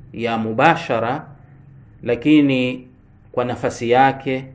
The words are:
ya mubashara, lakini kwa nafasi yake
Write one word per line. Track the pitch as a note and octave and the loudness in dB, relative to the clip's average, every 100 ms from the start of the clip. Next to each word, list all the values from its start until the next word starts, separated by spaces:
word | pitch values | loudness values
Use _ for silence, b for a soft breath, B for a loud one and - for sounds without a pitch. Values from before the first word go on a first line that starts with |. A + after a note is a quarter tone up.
| - | -18
ya | - A2+ A2+ | -8 -4 -4
mubashara, | A2 A2+ D3 D#3 - A#2 A2 C#3+ - - b b b b b - | -4 2 2 2 -2 -4 -2 -6 -10 -20 b b b b b -12
lakini | - A#2+ D3+ D3+ C#3+ C3 B2 B2+ - - _ _ - | -4 -2 4 4 4 2 -2 -6 -14 -20 _ _ -8
kwa | - B2 | -4 -4
nafasi | A#2 B2+ - A#2 | -4 -6 -4 2
yake | B2 C3+ C3 - C3 C3+ | 4 4 2 -6 -6 -8